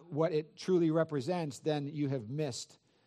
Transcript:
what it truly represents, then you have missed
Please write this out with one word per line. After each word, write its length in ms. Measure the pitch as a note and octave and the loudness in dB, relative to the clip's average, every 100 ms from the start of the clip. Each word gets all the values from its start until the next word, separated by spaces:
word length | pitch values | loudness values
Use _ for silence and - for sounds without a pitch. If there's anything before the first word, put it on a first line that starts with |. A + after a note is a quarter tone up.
| E3+ | -6
what 220 | D3 D#3+ | 0 2
it 240 | D3+ D#3 - | 2 -2 -6
truly 360 | - F3+ D#3+ | 2 4 4
represents, 680 | D#3+ D#3+ C#3+ B2 F3+ D#3 - | 4 2 0 -2 -2 -2 -4
then 300 | D#3 D3 C#3+ | -2 -2 -2
you 160 | D#3 C#3+ | -2 -2
have 220 | C3+ A2+ | -2 -4
missed 480 | C#3+ D3 A2+ - - _ _ | -4 -4 -6 -12 -18 _ _